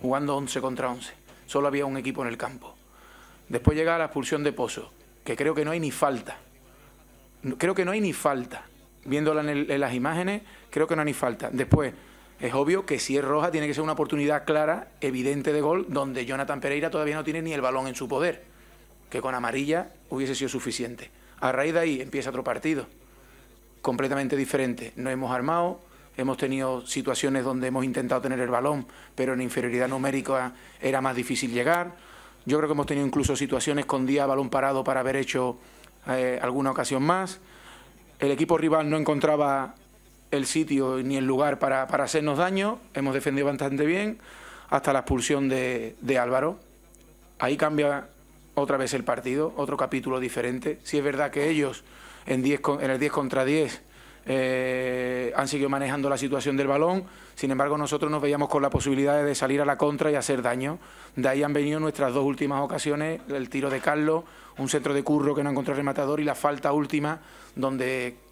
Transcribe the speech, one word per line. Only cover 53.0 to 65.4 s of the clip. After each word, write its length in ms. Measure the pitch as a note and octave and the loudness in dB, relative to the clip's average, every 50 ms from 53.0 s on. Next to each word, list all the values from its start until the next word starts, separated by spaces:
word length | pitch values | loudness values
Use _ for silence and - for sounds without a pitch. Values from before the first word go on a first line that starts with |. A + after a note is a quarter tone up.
| D3 D3 | 0 0
contra 340 | C#3+ D3+ C#3 B2+ C3+ C3+ C3 | 0 0 -2 0 0 0 2
diez, 360 | C3 D3 D#3+ D3+ A#2+ - - - - - - - - - - - | 2 4 2 2 0 -2 -8 -14 -20 -20 -20 -20 -20 -20 -12 -6
eh, 1040 | - C3 C3+ C3 B2+ C3 B2+ B2+ B2+ B2+ B2+ B2+ B2+ B2+ B2+ B2+ B2+ B2+ B2 B2+ A#2+ C#3 | -2 0 0 2 0 0 0 0 -2 -2 -2 -2 -2 -2 -2 -2 -2 -2 -2 -2 -2 0
han 140 | - C#3 C3 | 0 0 0
seguido 220 | D3 C#3+ C#3 C#3 | 0 0 0 0
manejando 400 | C#3 C#3 C#3 C3 C3+ C#3+ C3+ C#3 | 0 0 0 0 -2 0 0 0
la 80 | C#3 A#2+ | 0 0
situación 400 | C3+ C3+ C#3 C3+ B2+ C#3+ C3+ C3+ | 0 -2 -2 0 0 0 0 2
del 100 | C#3 C3+ | 2 2
balón. 380 | C#3 C#3+ D#3+ E3+ F#3 F#3+ F#3 - - - - - - | 4 4 4 4 2 0 -2 -4 -12 -20 -20 -20 -8
Sin 160 | - - C3+ | -4 -2 0
embargo, 260 | C3+ C3 C#3 C#3+ D3 D3+ | 2 2 2 2 2 0
nosotros 340 | D3 C3+ D3+ C#3+ D#3+ D3+ | 0 0 0 0 0 0
nos 100 | D3+ D3+ | 0 0
veíamos 280 | C#3 C#3+ D3 C#3+ C#3+ - | 2 2 2 2 2 2
con 120 | C#3+ D3 | 2 2
la 80 | C#3 C3+ | 2 2
posibilidad 540 | - C#3 - C#3+ C3+ C3 C#3 C#3+ C#3+ D3 D3 | 2 0 2 2 2 4 4 4 4 4 2
de 100 | D3 C#3 | 2 0
salir 280 | - C#3+ C3 C3+ C#3+ | 0 0 2 2 2
a 40 | D3 | 2
la 120 | C#3+ C#3 A#2+ | 2 2 2
contra 340 | D3+ D3 D3 C#3 D#3 D#3 | 2 2 2 2 2 2
y 40 | D3 | 2
hacer 260 | C#3 A#2+ - C#3 B2+ | 2 0 0 0 0
daño. 360 | A#2 A#2+ B2 B2+ C3 C#3+ D#3+ F3+ - - - - - - - | 2 0 0 0 -2 -4 -6 -8 -12 -18 -20 -20 -20 -10 -6
De 140 | C3+ B2 C3+ | 0 0 2
ahí 120 | C3+ C#3 | 2 2
han 120 | D3 D3 C#3+ | 2 2 2
venido 260 | D3 C#3+ D3 D3+ D#3 | 2 2 2 0 0
nuestras 340 | D#3 D#3 D3 - C#3+ B2+ B2 | -2 -2 0 0 0 0 2
dos 120 | C#3+ C3+ | 2 0
últimas 360 | C#3+ C#3 B2 D3 C#3 C#3+ C3+ | 0 0 0 -2 0 0 0
ocasiones, 600 | C#3+ B2+ - C#3 - D3 D3 D3 D3+ D#3+ E3 D#3+ - - | -2 -2 -2 -4 -2 -2 -2 -2 -2 -4 -4 -6 -8 -6
el 200 | C#3 C#3 B2+ - | -6 -6 -6 -4
tiro 200 | - C3+ C#3 C#3 | -4 -2 -2 0
de 100 | C3+ C3 | -2 0
Carlos, 460 | - D3 D3+ D3+ D3+ D#3 D#3+ E3 E3+ - - - - - - - | 0 0 2 2 2 2 0 0 -2 -6 -14 -20 -20 -18 -8 -6
un 100 | C3+ B2+ | -4 -2
centro 260 | - D3 B2 C#3+ C#3+ | 0 0 0 0 0
de 100 | C#3+ B2+ | 0 2
Curro 300 | D3+ D3 D3 C#3 D3 C#3+ | 2 2 2 4 2 2
que 100 | C#3+ | 0